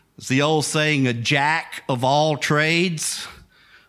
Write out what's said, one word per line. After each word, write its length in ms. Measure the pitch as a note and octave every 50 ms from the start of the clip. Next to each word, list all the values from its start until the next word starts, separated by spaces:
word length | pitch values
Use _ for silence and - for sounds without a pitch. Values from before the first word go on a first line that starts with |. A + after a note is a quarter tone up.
| _ _ _
it's 120 | - - -
the 120 | C3 C3+
old 240 | C#3+ D3+ D#3 D#3 C#3
saying, 420 | - - D#3+ D3+ D3+ D3+ C#3+ C3
a 60 | B2+ A#2+
jack 720 | A#2 A#2 - D3 C#3 C#3 D3 D#3+ E3 D#3+ - - - -
of 160 | - C3+ A#2+ B2
all 360 | B2+ C#3 D3 D3+ D#3 D3+ C#3
trades, 920 | - - D#3 D3 D3+ D#3 E3 E3+ F3 F#3 E3+ D3+ - - - - - - - - - _ _ _ _ _ - - _